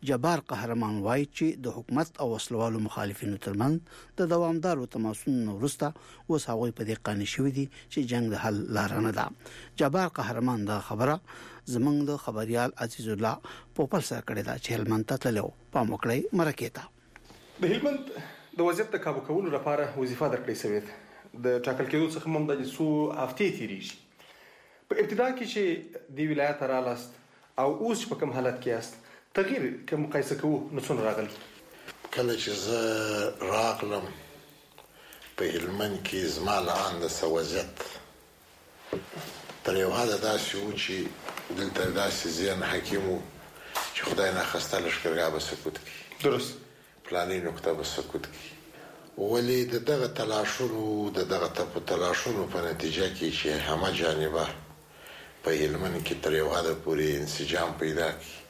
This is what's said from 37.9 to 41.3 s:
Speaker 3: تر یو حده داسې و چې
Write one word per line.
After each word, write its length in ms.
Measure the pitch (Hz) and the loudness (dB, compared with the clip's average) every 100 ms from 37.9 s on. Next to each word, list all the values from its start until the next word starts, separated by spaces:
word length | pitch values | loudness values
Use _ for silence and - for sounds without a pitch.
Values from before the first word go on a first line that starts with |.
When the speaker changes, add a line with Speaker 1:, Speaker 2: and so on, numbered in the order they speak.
| - - - - - - - - - - - - - - - - - | -12 -16 -20 -20 -20 -20 -20 -20 -20 -8 -8 -6 -12 -12 -14 -16 -6
Speaker 3:
تر 100 | - 95 | 0 4
یو 80 | 95 104 | 4 4
حده 200 | 120 101 107 | 2 2 2
داسې 280 | 107 - | 2 0
و 120 | 98 101 101 | -2 -4 -2
چې 140 | - 95 85 - - | -2 -2 -2 -6 -10